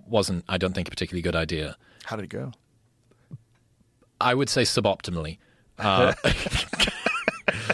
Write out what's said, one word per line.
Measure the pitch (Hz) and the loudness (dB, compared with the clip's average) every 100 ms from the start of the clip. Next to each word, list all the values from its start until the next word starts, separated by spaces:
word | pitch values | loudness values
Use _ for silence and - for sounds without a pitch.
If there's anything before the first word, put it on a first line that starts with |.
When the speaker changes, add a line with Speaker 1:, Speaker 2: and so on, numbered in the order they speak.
| - | 0
Speaker 1:
wasn't, | 113 95 90 - | 2 2 0 -2
I | 92 | 0
don't | 92 92 | 0 0
think, | 85 | -4
a | |
particularly | - 87 90 | -4 -4 -2
good | 85 | 0
idea. | 82 80 80 73 - _ - | 0 0 -2 -6 -10 _ -18
Speaker 2:
How | - | -10
did | 110 95 | -10 -8
it | |
go? | - 131 117 _ _ _ _ _ _ _ - _ _ _ _ _ _ _ - | -8 -8 -12 _ _ _ _ _ _ _ -20 _ _ _ _ _ _ _ -2
Speaker 1:
I | 123 | 2
would | 127 135 | 2 2
say | 135 | 2
suboptimally. | 117 - 104 92 - 85 78 85 _ _ _ - | 2 4 2 2 -2 -4 -4 -8 _ _ _ -4
Uh, | 104 95 - - | 2 4 4 4
<laughs> | - - - - - - - - - 1077 - - - - - | 0 0 -2 -4 -2 0 0 0 -2 -2 -2 -4 -2 -2 -2